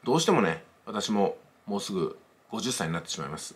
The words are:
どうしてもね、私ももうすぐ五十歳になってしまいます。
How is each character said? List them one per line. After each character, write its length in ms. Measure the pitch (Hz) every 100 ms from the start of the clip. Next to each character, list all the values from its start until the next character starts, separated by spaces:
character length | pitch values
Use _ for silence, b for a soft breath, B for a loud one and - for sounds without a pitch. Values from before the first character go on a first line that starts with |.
ど 120 | -
う 60 | 156
し 40 |
て 80 | 165
も 80 | 170
ね、 240 | 90 80 - _ -
私 260 | 104 101
も 240 | 104 98 - - _ -
も 100 | 101
う 40 |
す 120 | -
ぐ 260 | 95 80 - _ _ _
五 100 | 110
十 120 | 107
歳 160 | 120 80
に 60 |
な 60 | 82
っ 20 |
て 80 | 82
し 100 | -
ま 60 | 69
い 20 |
ま 80 | 80
す。 180 | -